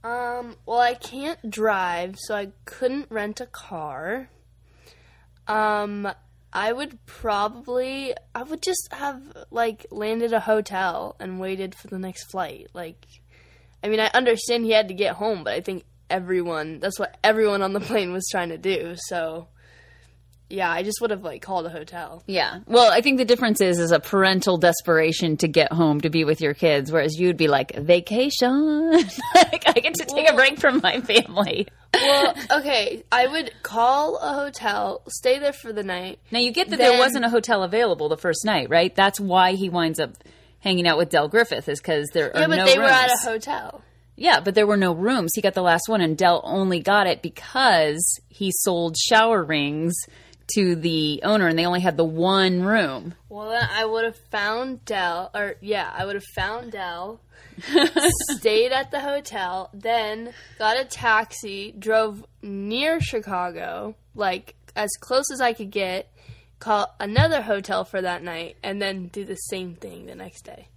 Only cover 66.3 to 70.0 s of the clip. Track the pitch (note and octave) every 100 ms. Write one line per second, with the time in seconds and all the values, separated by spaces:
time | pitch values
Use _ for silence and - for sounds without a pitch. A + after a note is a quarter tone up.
66.3 | - _ _ A3+ G#3 G3+ _ G3+ A3+ G#3+
67.3 | D4+ G#3+ G3+ G3 F#3 F#3 F#3+ F#3 F3 F3
68.3 | E3 E3+ - G3 G3+ G3 G3 F3 G3+ G3
69.3 | F#3 - F#3+ F#3 E3+ G3 F3